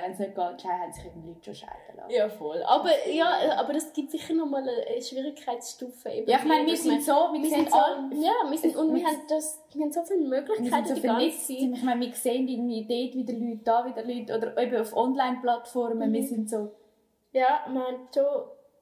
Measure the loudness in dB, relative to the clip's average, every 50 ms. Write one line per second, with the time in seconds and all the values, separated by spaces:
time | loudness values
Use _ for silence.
0 | -4 -4 -6 -4 -6 -6 -4 -2 -4 -4 -4 -6 -6 -4 -4 -4 -4 -6 -10 -12
1 | -16 -16 -16 -16 -16 -16 -16 -16 -16 -16 -16 -14 -14 -16 -16 -16 -18 -20 -18 -16
2 | -8 -2 0 2 2 0 -2 -4 -8 -6 -6 -2 2 4 4 4 4 4 4 4
3 | 2 2 2 2 2 4 4 2 2 2 2 2 0 0 0 -2 -4 -4 -6 -6
4 | -6 -4 -6 -8 -4 -2 0 0 0 0 -2 -2 -2 -2 -2 -2 -2 -2 -4 -4
5 | -6 -6 -6 -6 -6 -6 -8 -8 -6 -6 -6 -6 -6 -10 -12 -12 -12 -12 -12 -12
6 | -10 -8 -6 -2 2 4 4 4 4 4 4 4 4 4 2 2 2 2 2 2
7 | 4 4 4 6 4 4 2 0 0 2 2 2 2 4 6 6 6 6 4 0
8 | -4 -4 -2 0 2 2 4 4 2 0 0 0 0 0 2 2 2 2 2 2
9 | 2 2 0 -2 -2 -2 -2 -2 -2 -4 -8 -12 -16 _ -6 -4 -2 -2 -2 -2
10 | -2 0 0 0 2 2 0 -2 0 0 -2 -2 0 2 0 0 0 0 -2 0
11 | 0 2 2 4 2 2 0 -2 -8 -8 -4 -2 0 0 0 0 0 0 0 0
12 | 0 -4 -4 -2 0 0 0 2 0 0 -2 -2 -2 -2 -2 -2 -2 -2 -2 -2
13 | -2 -4 -4 -6 -4 -4 -4 -4 -4 -4 -6 -4 0 2 2 2 2 0 -4 -8
14 | -6 -6 -6 -6 -6 -4 -4 -2 -2 -2 -2 0 0 0 0 0 -2 0 0 0
15 | 2 2 2 0 0 0 0 -2 0 0 0 0 -2 -6 -4 -2 -2 -2 -2 0
16 | 0 0 0 0 0 -2 -4 -4 -4 -2 -4 -4 -4 -6 -10 -16 _ _ _ _
17 | _ _ _ _ _ _ 0 2 4 4 4 2 0 -2 -4 -4 -4 -4 -6 -8
18 | -10 -4 0 2 2 2 2 -2 -4 -6 -12 -20 _ _ _ _